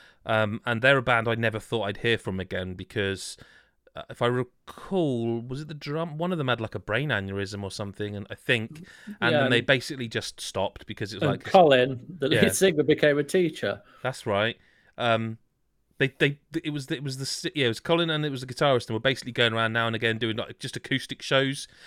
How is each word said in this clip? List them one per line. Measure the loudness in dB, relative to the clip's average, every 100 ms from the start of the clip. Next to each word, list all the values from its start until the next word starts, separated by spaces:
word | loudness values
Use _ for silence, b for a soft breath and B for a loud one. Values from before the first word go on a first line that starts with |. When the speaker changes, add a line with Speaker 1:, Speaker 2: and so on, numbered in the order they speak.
| b b -2
Speaker 1:
Um, | 0 2 -2 -2
and | 2
they're | 4 4
a |
band | 4 2 2
I | 0
never | 0 -2
thought | -2 -2
I'd | -2 -2
hear | 0 0
from | -2 -6
again | -6 -6 -6
because, | -10 -8 -4 -2 -4 -8 -14 b b b b _ -16
uh, | -14
if | -2
I | 0
recall, | 0 -4 _ -20 -18 -4 0 0 0 -2 -4
was | -6 -10
it | -10
the |
drum? | -12 -8 -6 -6 -4
One | -2
of | 0
them | 0
had, | 0
like, | -2 -6
a |
brain | -2 -2 0
aneurysm | 0 -2 -4 -4 -6
or | -8
something, | -6 -8 -8 -8 -8
and | -10
I | -6
think, | 0 0 0 -10 -20 B B -2
and | 2
Speaker 2:
Yeah, | 4
Speaker 1:
then | 4
they | 4
Speaker 2:
and | 4
Speaker 1:
basically | 2 0 -8 -6
just | -6 -6 -8
stopped | -8 -4 -4 -4 -14
because | -8 -8
it | -2
was |
Speaker 2:
and | -2
Speaker 1:
like, | -2 4
Speaker 2:
Colin, | 8 10 8 4 -2 -10 -4
the | 0
Speaker 1:
Yeah. | 4
Speaker 2:
lead | 4 4
singer, | 4 4
became | 2 4 4 2
a |
teacher. | 0 0 0 -2 -4 -6 b b
Speaker 1:
That's | -8 -6 -2
right. | 0 0 -4 _ _ _ -4
Um, | 0 0 0 -8 _ _ _ _ _ -2
they, | -2 2
they, | 0 0 _ -8
it | -6
was, | -6 -6
it | -6
was | -6 -6
the | -6
si-, | -6 -4 0
yeah, | 0
it |
was | 0
Colin | 2 2 2
and | 0 -2
it |
was | -4
the | -8
guitarist, | 0 4 4 2
and | 0
were |
basically | 0 0 -2
going | 2 2
around | 4 0
now | 2 0
and | 0
again | 0 0
doing, | 0 -2
like, | -6 -10
just | -10 -10
acoustic | -4 -4 -4 -10
shows. | 0 2 2 -2 -10 b